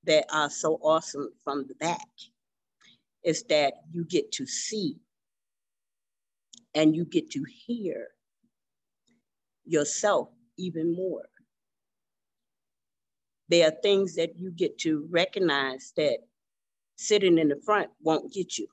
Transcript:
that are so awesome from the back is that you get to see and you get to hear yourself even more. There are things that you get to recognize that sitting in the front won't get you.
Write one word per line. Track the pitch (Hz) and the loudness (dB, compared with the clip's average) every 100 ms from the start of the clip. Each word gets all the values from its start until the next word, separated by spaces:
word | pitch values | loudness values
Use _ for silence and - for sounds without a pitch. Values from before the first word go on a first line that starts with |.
that | - 156 - | 4 2 4
are | 156 147 | 0 -2
so | - 156 156 | -2 -2 0
awesome | 156 160 160 139 123 _ | 2 2 0 -10 -10 _
from | 147 143 135 | -8 -6 -8
the | |
back | - 160 175 - _ - _ _ _ _ _ _ _ _ _ | -6 -4 -4 -10 _ -20 _ _ _ _ _ _ _ _ _
is | 170 160 | -2 -2
that | - 151 143 - 160 | 0 2 2 -2 -12
you | 170 | -8
get | 165 180 - | -2 -2 -2
to | - | -8
see | 127 - - 220 165 - _ _ _ _ _ _ _ _ _ _ _ _ _ _ _ - _ | -8 -8 -6 -4 -4 -6 _ _ _ _ _ _ _ _ _ _ _ _ _ _ _ -20 _
and | 151 156 | 2 4
you | 156 | 4
get | 170 175 - | 0 -2 -2
to | 139 147 - | -8 -8 -12
hear | - 240 190 - - _ _ _ _ _ _ _ _ _ _ _ _ _ _ _ | -8 -6 -6 -8 -12 _ _ _ _ _ _ _ _ _ _ _ _ _ _ _
yourself | - 160 147 - 208 165 123 _ _ - | -2 0 0 0 2 0 -2 _ _ -10
even | 180 160 165 | -8 -4 -2
more. | 175 185 139 - _ _ _ _ _ _ _ _ _ _ _ _ _ _ _ _ _ _ _ _ _ - | -2 -4 -6 -12 _ _ _ _ _ _ _ _ _ _ _ _ _ _ _ _ _ _ _ _ _ 2
There | 170 160 | 6 6
are | 156 | 4
things | 202 196 190 | 2 2 2
that | 165 170 170 | -2 -4 -6
you | 185 | -12
get | 170 175 - | -4 -4 -2
to | 165 151 147 | -2 -2 0
recognize | 170 185 196 175 139 135 135 - | 0 0 0 0 0 -2 -6 -8
that | - 147 117 _ _ _ _ _ _ _ | -2 0 -2 _ _ _ _ _ _ _
sitting | - - 208 190 165 | -12 0 2 6 4
in | 156 | 4
the | 143 | 0
front | - 208 - _ | 2 2 2 _
won't | 160 156 - | 0 0 -2
get | 196 175 - | -8 -6 -8
you. | 107 | -10